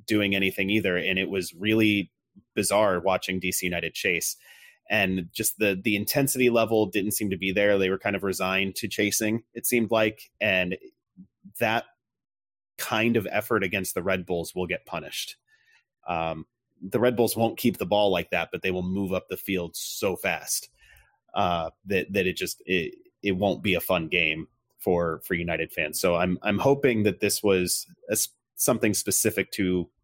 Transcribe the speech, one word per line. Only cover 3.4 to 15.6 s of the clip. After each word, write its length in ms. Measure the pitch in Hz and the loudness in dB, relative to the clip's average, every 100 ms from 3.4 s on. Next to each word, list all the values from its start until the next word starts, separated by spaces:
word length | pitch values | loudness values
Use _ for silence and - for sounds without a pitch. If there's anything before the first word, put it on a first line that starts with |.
| 90 | -4
C 140 | - 90 | -4 -4
United 280 | 87 82 | -4 -6
chase, 420 | - 98 85 - - - - - _ - | -2 -2 0 -2 -8 -16 -20 -20 _ -2
and 400 | 107 95 95 87 | 0 2 0 -4
just 260 | - 110 - | -4 -4 0
the, 220 | 104 95 | 0 2
the 140 | 107 101 | 0 0
intensity 540 | 104 143 139 127 123 | 0 0 0 2 4
level 360 | 117 110 110 104 | 4 4 2 2
didn't 260 | 107 101 | 0 -2
seem 200 | - 104 | -2 -2
to 60 | 92 | -2
be 140 | 95 | 0
there. 260 | 98 104 101 | 2 4 4
They 120 | 92 | 2
were 80 | 95 | 0
kind 180 | 107 98 | -2 -2
of 80 | |
resigned 520 | 98 92 92 95 98 - | -4 -2 0 0 -2 -4
to 120 | 107 | -4
chasing, 560 | - 104 - 110 113 - | 0 0 0 0 -2 -6
it 120 | 117 - | -8 -2
seemed 240 | 120 107 | 0 2
like, 400 | 113 110 104 - - | 2 2 -2 -12 -4
and 380 | 104 92 90 80 - _ _ - - _ 101 - | 0 2 0 -4 -10 _ _ -20 -20 _ -20 -2
that 260 | 113 113 - _ _ _ _ _ _ _ _ - | 0 0 -4 _ _ _ _ _ _ _ _ -12
kind 380 | - 110 117 117 | -2 2 4 2
of 100 | 95 | 0
effort 320 | 104 - 107 | -2 0 0
against 320 | 95 98 92 92 | 0 -2 -4 -4
the 80 | |
Red 220 | 90 95 87 | -2 -2 -2
Bulls 280 | 87 80 | -4 -4
will 140 | 90 87 | -4 -4
get 180 | 87 - | -6 -6
punished. 520 | 85 - - - - _ _ | -10 -8 -10 -10 -14 _ _